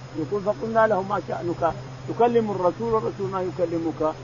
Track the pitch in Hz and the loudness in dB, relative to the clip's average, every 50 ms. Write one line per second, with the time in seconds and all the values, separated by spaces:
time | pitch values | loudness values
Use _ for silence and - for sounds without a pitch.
0 | - - - 156 156 131 196 208 180 202 208 - - 220 226 226 220 220 208 185 | -16 -10 -6 -6 -4 -2 -2 -2 0 0 -2 0 -2 0 4 4 6 6 4 2
1 | 190 196 214 190 147 - - - 175 175 165 - 170 160 - - - - - - | 2 0 -2 -4 -2 -4 -6 -4 -4 -4 -2 0 0 0 0 -2 -10 -12 -14 -12
2 | - - 165 - 233 240 233 233 226 214 196 185 180 175 170 - 226 233 226 220 | -8 -8 2 4 4 6 6 4 2 2 -2 2 2 2 2 2 -2 0 0 2
3 | 226 220 175 - 196 190 196 190 185 185 - 180 180 165 170 165 165 160 156 - | 0 0 -4 -4 -4 -4 -2 -2 -4 -4 0 -2 -2 0 0 -2 -2 -2 -2 0
4 | 156 156 156 - | 0 -2 -2 -2